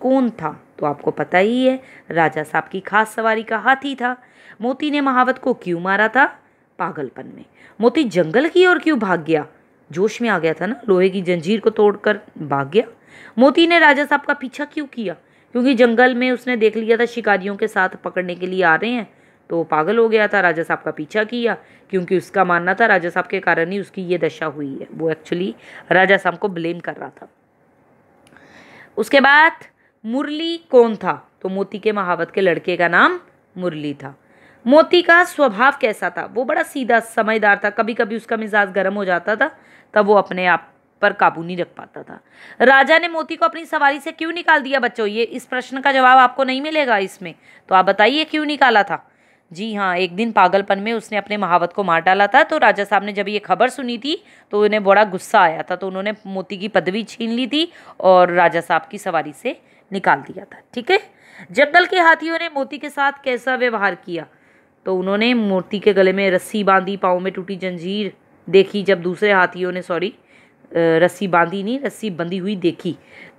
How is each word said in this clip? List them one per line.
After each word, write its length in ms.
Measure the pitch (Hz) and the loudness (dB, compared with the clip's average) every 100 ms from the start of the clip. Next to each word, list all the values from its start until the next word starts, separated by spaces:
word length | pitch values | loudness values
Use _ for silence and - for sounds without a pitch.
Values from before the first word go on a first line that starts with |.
कौन 280 | 254 269 240 | 0 2 0
था? 340 | - 156 147 _ - | -2 -8 -10 _ -6
तो 60 | 151 | -4
आपको 260 | 143 - | -4 -6
पता 260 | 151 147 180 | -4 0 0
ही 280 | 208 247 254 | 2 2 0
है, 180 | 262 - - - | -2 -10 -20 -6
राजा 320 | 160 156 156 | 0 0 -2
साहब 200 | 151 160 | -4 -4
की 160 | - 190 | -6 -10
खास 340 | - 208 220 | -2 0 0
सवारी 300 | - 220 220 | -2 -2 -2
का 140 | 220 220 | -4 -2
हाथी 380 | 226 269 277 262 | 0 0 -2 -6
था। 220 | 240 247 _ _ - - | -6 -6 _ _ -20 -8
मोती 300 | 233 269 302 | -6 -4 -4
ने 100 | 285 | -2
महावत 360 | 269 247 254 254 | 0 0 0 -2
को 160 | 262 | -4
क्यों 260 | - 180 170 | -4 -4 -4
मारा 280 | 185 196 220 | -2 0 2
था? 180 | 247 311 - _ _ _ - | 2 2 -2 _ _ _ -10
पागलपन 460 | 165 151 131 - - | -8 -8 -12 -12 -18
में। 200 | - - _ - - | -20 -20 _ -16 0
मोती 220 | 233 320 | 0 2
जंगल 440 | 240 175 160 214 311 | -2 0 0 0 2
की 180 | 349 359 | 4 4
ओर 140 | 349 | 4
क्यों 200 | 320 262 | 0 -2
भाग 240 | 196 165 | 0 -2
गया? 220 | 151 156 139 _ _ _ - | 0 -2 -4 _ _ _ -10
जोश 300 | 151 214 - | -4 -4 -2
में 80 | 233 | -2
आ 100 | 180 | 0
गया 140 | 160 | -2
था 120 | 151 185 | -2 -6
ना, 160 | - 220 | -6 0
लोहे 200 | 180 190 | 2 2
की 120 | 190 | -2
जंजीर 380 | 175 175 156 220 | -4 -4 -2 0
को 100 | 226 | 0
तोड़कर 500 | 214 208 202 208 208 - - | 2 0 0 -2 -4 -8 -12
भाग 320 | 147 139 139 | -6 -4 -2
गया। 140 | 196 - - _ - - 220 | -2 -2 -10 _ -20 -8 2
मोती 300 | 269 294 339 | 2 4 4
ने 120 | 339 | 4
राजा 260 | 302 277 277 | 4 4 0
साहब 160 | 285 | -2
का 120 | - | -2
पीछा 320 | 277 254 - 285 | -6 -8 -12 -10
क्यों 200 | 311 269 | -10 -12
किया? 280 | 240 190 156 _ _ _ | -10 -10 -10 _ _ _
क्योंकि 220 | 247 254 | -2 2
जंगल 420 | 233 240 226 254 240 | 4 4 6 4 4
में 160 | 254 | -2
उसने 260 | 247 254 240 | -2 -4 0
देख 200 | 214 220 | 0 0
लिया 200 | 220 226 | -2 0
था 80 | 240 | -2
शिकारियों 500 | 240 208 196 196 202 | -2 -2 -2 -2 -6
के 120 | 214 | -4
साथ 220 | 196 185 | -2 -2
पकड़ने 460 | - 175 180 180 180 | -4 -10 -8 -6 -6
के 120 | 185 | -6
लिए 160 | 185 | 0
आ 120 | 170 160 | 2 2
रहे 160 | 226 | 0
हैं, 220 | 247 196 _ _ _ - | -6 -10 _ _ _ -6
तो 140 | 170 | -6
पागल 340 | 156 151 165 233 | -2 -2 0 2
हो 120 | 226 | 2
गया 180 | 214 208 | 2 2
था, 120 | 208 | 2
राजा 240 | 175 160 | 0 -2
साहब 180 | 160 160 | -4 -4
का 100 | 160 | -6
पीछा 320 | 156 147 214 | -10 -6 -4
किया, 340 | 214 240 233 180 _ _ - | -4 -4 -4 -6 _ _ -6
क्योंकि 280 | 190 175 180 | -6 -2 -4
उसका 260 | - 196 | -2 -2
मानना 300 | 180 170 180 | 0 0 0
था 120 | 190 226 | 0 2
राजा 240 | 190 170 | 2 0
साहब 180 | 185 180 | -4 -4
के 120 | 190 | -4
कारण 320 | 185 165 170 | -2 -2 -2
ही 80 | 202 | -6
उसकी 220 | 175 196 | -8 -10
ये 160 | 175 175 | -4 -2
दशा 280 | 160 - 160 | -4 -6 -10
हुई 320 | 147 139 135 | -8 -10 -12
है। 80 | - | -14
वो 200 | 156 160 | -6 -4
actually 420 | 156 - 175 196 - - - - | -4 -6 -6 -6 -10 -18 -12 0
राजा 260 | 175 185 190 | 2 4 2
साहब 200 | 180 170 | 0 -4
को 100 | 208 | -6
ब्लेम 320 | 170 165 170 | -6 -8 -8
कर 160 | 165 151 | -12 -14
रहा 140 | 143 | -16
था। 200 | - - _ _ _ _ _ _ _ _ _ _ - _ - - - - - | -20 -20 _ _ _ _ _ _ _ _ _ _ -20 _ -20 -20 -20 -12 -6
उसके 220 | 220 277 | 2 4
बाद 320 | 262 294 320 - - _ _ _ 220 | 6 4 4 0 -20 _ _ _ -8
मुरली 520 | 262 302 302 330 339 | -6 -6 -8 -8 -8
कौन 380 | - 247 233 208 | 2 4 4 0
था? 360 | 180 147 _ _ | -6 -6 _ _
तो 80 | 190 | -8
मोती 300 | 190 196 202 | -6 -6 -4
के 120 | 214 | -4
महावत 400 | 208 180 165 165 | -2 -2 -4 -4
के 100 | 196 | 0
लड़के 360 | 185 160 - 175 | 0 0 -2 -2
का 100 | 170 | 2
नाम 320 | 180 302 359 _ _ _ 180 | 4 2 0 _ _ _ -8
मुरली 360 | 180 151 147 | -8 -6 -10
था। 260 | 143 139 - _ _ _ _ 233 | -10 -14 -20 _ _ _ _ 4
मोती 340 | 302 330 359 | 4 6 2
का 220 | 339 339 | 6 4
स्वभाव 500 | 349 - 269 190 269 277 | 4 2 0 2 0 2
कैसा 280 | 226 202 180 | -2 -2 -6
था? 200 | 175 - | -6 -8
वो 120 | 226 247 | -6 -4
बड़ा 180 | 330 | -2
सीधा 360 | 320 277 240 226 | -4 -6 0 0
समझदार 600 | 226 233 214 220 208 202 208 | 0 -4 -2 2 2 2 0
था, 40 | |
कभी-कभी 460 | 208 214 240 214 226 | -4 -4 -2 -4 -6
उसका 220 | - 220 | -6 -6
मिजाज 340 | 220 214 196 | -2 0 0
गर्म 220 | 196 190 | 0 -2
हो 120 | 208 185 | -2 -2
जाता 300 | 175 208 214 | -2 -2 -2
था, 220 | 302 - _ - _ | -2 -4 _ -20 _
तब 120 | 214 202 | 0 4
वो 80 | |
अपने 320 | 202 185 185 180 | 4 2 0 2
आप 280 | 170 - _ _ - | 0 -2 _ _ -2
पर 120 | 202 | -2
काबू 300 | 196 175 156 | 2 0 0
नहीं 140 | 170 180 | -10 -8
रख 100 | 165 | -8
पाता 360 | - - - | -10 -20 -18
था। 160 | - - _ _ - - | -18 -20 _ _ -10 2
राजा 360 | 247 269 277 320 | 6 6 6 2
ने 100 | 339 | 2
मोती 280 | 330 311 320 | -6 -8 -2
को 100 | 330 | -2
अपनी 200 | 320 320 | -4 -6
सवारी 340 | 311 285 285 | 0 0 0
से 120 | 320 | -8
क्यों 200 | 320 330 | -10 -8
निकाल 300 | 339 330 302 | -4 0 0
दिया 180 | 269 269 | 2 -2
बच्चों? 280 | 233 233 208 | -2 -4 -4
ये, 160 | 220 | -2
इस 220 | 240 262 - | -4 -6 -8
प्रश्न 360 | 254 - 262 | -8 -8 -4
का 100 | 277 | 0
जवाब 260 | 262 254 262 | 4 6 8
आपको 260 | 247 262 | 6 2
नहीं 180 | 262 262 | -2 -2
मिलेगा 360 | 302 311 277 202 | -2 -2 0 0
इसमें, 380 | 190 - 175 - _ - - | -2 -8 -18 -18 _ -14 2
तो 60 | 185 | 4
आप 100 | 185 | 4
बताइए 380 | 196 214 294 | 4 4 2
क्यों 220 | 302 311 294 | -2 -4 -2
निकाला 380 | 285 262 214 | 2 4 4
था? 280 | 196 156 _ _ _ _ _ | 2 -4 _ _ _ _ _
जी 220 | 170 226 | -10 -8
हाँ, 220 | 202 190 175 | -4 -2 -2
एक 180 | 185 180 | -2 -2
दिन 160 | 226 | 0
पागलपन 480 | 202 180 196 196 196 | 4 4 4 0 -2
में 120 | 214 | -2
उसने 240 | 226 - 202 | -6 -6 -8
अपने 200 | 202 208 | -6 -4
महावत 340 | 180 175 175 | 0 0 0
को 100 | - | -2
मार 180 | 185 165 | 0 2
डाला 240 | 180 196 202 | 4 4 4
था। 140 | 269 | 4
तो 140 | - 311 | 2 2
राजा 260 | 220 190 | 2 2
साहब 200 | 202 202 | 0 0
ने 100 | 208 | -2
जब 140 | 202 202 | -6 -4
ये 100 | 208 | -4
खबर 300 | 202 180 247 | -2 0 0
सुनी 280 | 277 240 240 | -2 -8 -8
थी 180 | 285 359 _ _ - | -8 -8 _ _ -4
तो 100 | 208 | 0
उन्हें 200 | 208 214 | 2 2
बड़ा 200 | 190 196 214 | 4 4 4
गुस्सा 360 | 180 - 214 | -2 0 2
आया 220 | 170 160 | 4 0
था, 120 | 156 180 | -8 -8
तो 120 | 190 | -8
उन्होंने 260 | 190 208 208 190 | -6 -8 -8 -10
मोती 300 | 190 185 185 | -10 -10 -10
की 100 | 202 | -2
पदवी 340 | 190 180 214 208 | -2 0 -4 -8
छीन 260 | - 226 | -8 -6
ली 160 | 233 262 | -4 -4
थी 240 | 302 339 - - - | -4 -4 -8 -20 0
और 300 | 185 180 175 | 4 6 6
राजा 300 | 175 170 165 | 4 2 2
साहब 260 | 165 165 - | -2 -4 -4
की 60 | 202 | -12
सवारी 360 | 190 160 151 | -4 -4 -6
से 260 | - 254 330 _ _ - | -8 -10 -10 _ _ -12
निकाल 300 | 196 190 143 | -2 2 0
दिया 240 | - 190 202 | -2 -18 -18
था। 160 | - _ | -20 _
ठीक 180 | 247 240 | -8 -2
है, 80 | 392 - _ _ - 180 | -2 -2 _ _ -20 -6
जंगल 340 | 185 285 349 359 | 0 4 4 2
के 140 | 370 | 2
हाथियों 380 | 330 320 320 330 | 4 4 0 -6
ने 100 | 339 | -6
मोती 280 | 285 269 233 | -6 -8 -8
के 120 | 294 | -10
साथ 340 | 285 277 277 | -2 -2 -2
कैसा 320 | 262 240 262 254 | -6 -4 -4 -2
व्यवहार 400 | 247 220 196 175 | -2 0 -2 -4
किया? 280 | - 165 147 _ _ _ _ _ 190 | -8 -10 -10 _ _ _ _ _ -4
तो 100 | 185 | -4
उन्होंने 360 | 185 208 233 | -2 0 0
मोती 460 | 240 208 185 - 202 | 0 0 -2 -4 -2
के 140 | 208 | 2
गले 200 | 190 190 | 4 2
में 160 | 190 196 | 2 0
रस्सी 320 | 180 - 214 | 0 -2 -2
बांधी, 340 | 196 190 185 196 | 2 2 0 -4
पाँव 220 | 185 180 | -2 -2
में 120 | 185 | -4
टूटी 220 | 190 185 185 | -8 -12 -8
जंजीर 560 | 185 175 175 208 196 - _ _ - | -8 -8 -8 -6 -6 -10 _ _ 2
देखी। 360 | 190 190 202 | 2 2 -4
जब 180 | 185 180 | -2 -2
दूसरे 300 | 175 165 208 | -2 -4 0
हाथियों 400 | 190 175 180 180 | 0 0 -4 -8
ने, 100 | 185 | -8
सॉरी, 280 | 175 165 185 | -6 -6 -6
अ, 40 | - _ _ _ _ - 165 165 165 | -10 _ _ _ _ -8 -2 2 4
रस्सी 280 | 170 - 196 | 2 0 0
बांधी 340 | 170 170 196 | 2 2 -2
नहीं, 160 | 196 269 | -6 -6
रस्सी 300 | 233 - 220 | -6 -8 -10
बंधी 260 | 165 170 190 | -8 -6 -6
हुई 180 | 190 196 | -6 -2
देखी 380 | 170 - 175 143 _ - - | -4 -4 -8 -10 _ -20 -10